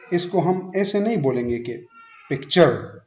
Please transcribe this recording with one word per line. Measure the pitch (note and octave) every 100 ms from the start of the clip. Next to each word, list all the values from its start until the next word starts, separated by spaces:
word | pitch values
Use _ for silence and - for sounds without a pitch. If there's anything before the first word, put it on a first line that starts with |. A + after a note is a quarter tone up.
| -
इसको | F3 - F#3+
हम | E3 F#3 F#3 F#3+
ऐसे | G3 G#3
नहीं | G#3+ A3+
बोलेंगे | C3+ B2 A#2+ A#2
कि | A#2+ A2+ - - - - -
पिक्चर | C#3 - F3+ D#3 A2 - -